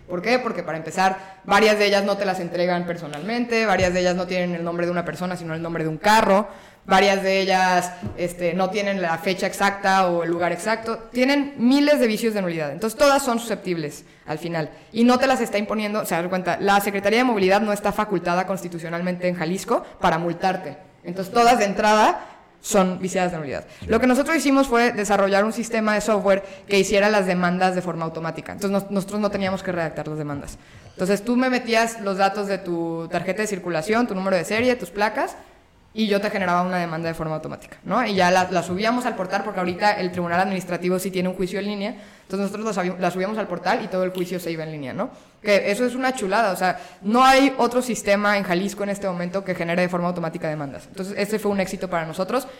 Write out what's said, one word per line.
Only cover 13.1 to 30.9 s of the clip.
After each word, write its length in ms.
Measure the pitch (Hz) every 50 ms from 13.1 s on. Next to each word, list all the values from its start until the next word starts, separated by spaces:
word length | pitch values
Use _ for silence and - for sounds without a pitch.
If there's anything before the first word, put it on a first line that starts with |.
| 269 269
son 160 | 269 254 233
susceptibles 680 | 226 - - 214 185 - 180 180 165 160 143 - - - - - _ _
al 140 | - 151 156
final, 320 | - 165 170 165 - - - - - -
y 120 | - 214 233
no 160 | 247 247 254
te 80 | 269
las 140 | 262 262 226
está 160 | 233 220 226
imponiendo, 440 | 202 214 208 208 220 214 208 208 214
o 40 | -
sea, 140 | - 196 165
haz 80 | 170
cuenta, 300 | 180 185 185 180 180 165 -
la 220 | 185 196 196 202
Secretaría 380 | 202 202 196 196 196 202 214 233
de 40 | 254
Movilidad 380 | 262 233 208 190 185 190 208
no 100 | 220 214
está 200 | 208 202 - 208
facultada 540 | 196 - 214 214 180 175 175 180 175 180 185
constitucionalmente 840 | 185 196 185 180 180 175 165 165 165 170 170 180 180 180 180 180
en 80 | 180 175
Jalisco 500 | 175 165 160 180 190 - - 233 - - - - -
para 160 | - 180 165
multarte. 600 | 160 170 170 165 170 - 190 180 180 - 151 131 - - - _ _ _
Entonces, 280 | 175 175 185 190 185 -
todas 260 | 233 233 233 254 220
de 60 | 208
entrada 600 | 202 190 202 214 214 214 214 214 294 359 - - - - - - _ _ _
son 380 | - - - 208 185 185 185 175
viciadas 320 | 185 180 - 185 180 180
de 60 | 175
nulidad. 280 | 160 156 135 117 82 - - - - -
Lo 140 | - 220 226
que 60 | 247
nosotros 280 | 254 254 254 285 302 330
hicimos 320 | 311 - 285 269 269 277
fue 240 | - 240 233 240 240
desarrollar 540 | 240 202 208 196 208 196 196 196 196 196 202
un 80 | 220 226
sistema 400 | 240 220 - - 226 214 214 214
de 80 | 208
software 420 | 202 - 220 202 185 202 190 190 196 - - - -
que 100 | - 202
hiciera 320 | 196 190 196 214 202 196 208
las 160 | 214 208 190
demandas 480 | 185 180 180 180 175 180 185 185 185 185
de 80 | 180
forma 220 | 180 180 165 165 160
automática. 480 | 160 160 160 160 165 160 160 - -
Entonces, 200 | 180 180 202 196
nos-, 200 | 196 196 196 196
nosotros 300 | 202 196 180 - 202 208
no 100 | 214 202
teníamos 320 | 202 196 196 185 190 185 185
que 80 | 190
redactar 380 | 180 175 165 156 151 - 151 151
las 80 | 151
demandas. 400 | 156 151 147 143 143 - - - - - - - - - -